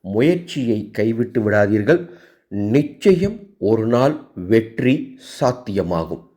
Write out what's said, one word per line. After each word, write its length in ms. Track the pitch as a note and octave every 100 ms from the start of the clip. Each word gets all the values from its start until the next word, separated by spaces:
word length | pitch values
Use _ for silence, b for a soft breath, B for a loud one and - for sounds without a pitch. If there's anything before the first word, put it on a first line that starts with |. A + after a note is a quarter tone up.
முயற்சியை 880 | F#2 G#2 C#3+ F3 F3 D3 A#2 A2 G#2
கைவிட்டு 580 | - G#2+ A2+ A#2+ A#2+ G#2
விடாதீர்கள். 600 | G#2 G2+ G#2+ G#2 F3 F3 B B B B
நிச்சயம் 920 | G2+ G2+ C3 D3 - G#3 F3+ G3 A3+ - _
ஒரு 280 | F#2+ A2 A2
நாள் 300 | A#2+ C3+ D3+ - -
வெற்றி 840 | F2+ A2+ A2+ A2+ B2+ C3 - - - -
சாத்தியமாகும். 880 | B2+ B2 - G2 F2 E2+ E2 - -